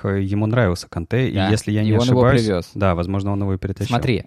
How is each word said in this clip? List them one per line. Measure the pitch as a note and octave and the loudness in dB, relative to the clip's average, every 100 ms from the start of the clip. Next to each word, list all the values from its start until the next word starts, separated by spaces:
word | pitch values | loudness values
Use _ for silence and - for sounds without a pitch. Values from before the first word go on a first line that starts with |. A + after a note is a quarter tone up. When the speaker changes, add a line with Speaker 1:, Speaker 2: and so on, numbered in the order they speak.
| G#2 | -4
Speaker 1:
э, | G2 | -2
ему | G2 G2+ G#2+ | -2 0 0
нравился | A#2+ G#2 E2+ - | 2 2 0 -6
Канте, | - E2 A#2+ C3 | -10 -4 -2 0
Speaker 2:
Да, | G2 F#2+ | 0 0
Speaker 1:
и | |
если | G#2+ - | 0 0
я | G#2+ | 0
не | G#2+ | 2
Speaker 2:
и | |
он | A2 | 2
его | A#2+ B2+ | 2 4
Speaker 1:
ошибаюсь, | B2 C3+ | 4 4
Speaker 2:
привез. | A2 F#2 - | 2 -2 -4
Speaker 1:
да, | G2+ G2 E2+ | 0 0 2
возможно, | F2 G2 G2 | 0 -2 -2
он | G2+ | -2
его | G2+ | -2
и | F#2+ | -2
перетащил. | F#2+ G2 G2+ A#2+ | -4 -6 -2 -2
Speaker 2:
Смотри, | - G#2 | 0 -2